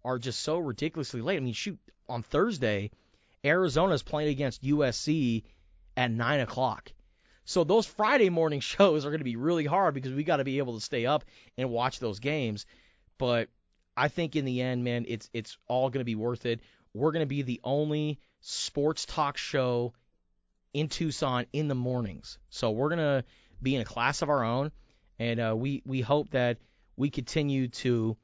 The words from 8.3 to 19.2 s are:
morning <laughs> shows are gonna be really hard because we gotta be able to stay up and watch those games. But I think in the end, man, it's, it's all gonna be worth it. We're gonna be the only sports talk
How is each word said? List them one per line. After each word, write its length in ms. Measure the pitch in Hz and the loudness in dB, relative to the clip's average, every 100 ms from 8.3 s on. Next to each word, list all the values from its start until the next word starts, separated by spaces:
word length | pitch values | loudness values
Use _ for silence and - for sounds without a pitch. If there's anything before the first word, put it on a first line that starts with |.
morning 300 | 170 160 143 | 4 2 0
<laughs> 120 | - | -4
shows 300 | - 196 156 | 4 6 6
are 60 | 143 | 0
gonna 140 | 156 | -4
be 120 | 135 117 | -4 -2
really 300 | 143 170 147 | 0 2 2
hard 280 | 175 185 | 4 2
because 180 | 143 135 | 2 -4
we 120 | 135 | -4
gotta 200 | 156 151 | 0 0
be 140 | 139 135 | 2 0
able 160 | 131 | -2
to 100 | 113 | -4
stay 200 | - 131 | -4 -2
up 200 | 117 147 - - - - | 0 0 -2 -20 -18 -6
and 120 | 127 | -4
watch 280 | 117 123 - | 0 -2 -2
those 220 | 120 101 | -6 -4
games. 440 | 131 151 120 104 - - _ _ _ _ | -4 -2 -4 -6 -10 -20 _ _ _ _
But 300 | 127 120 113 _ _ _ _ | 0 0 0 _ _ _ _
I 140 | - 143 | -2 0
think 280 | - 160 156 | 0 -2 -2
in 100 | 135 | -2
the 160 | 123 | -2
end, 220 | 127 123 | -2 -2
man, 200 | 123 120 117 | -2 -2 -4
it's, 220 | 113 - | -8 -6
it's 240 | 117 107 - _ | -10 -10 -16 _
all 240 | 123 131 | 0 0
gonna 140 | 135 | -2
be 100 | 120 | -4
worth 320 | 107 113 120 123 | -2 -2 -4 -4
it. 140 | 117 - _ _ | -4 -6 _ _
We're 180 | 107 147 | -2 0
gonna 140 | 160 147 | 0 -2
be 160 | 143 | -2
the 180 | 131 120 | -4 -4
only 560 | 120 143 151 151 151 143 _ _ | 0 0 0 0 -2 -4 _ _
sports 680 | - - - - 143 160 - | -12 -8 -6 0 0 0 -4
talk 300 | - | 0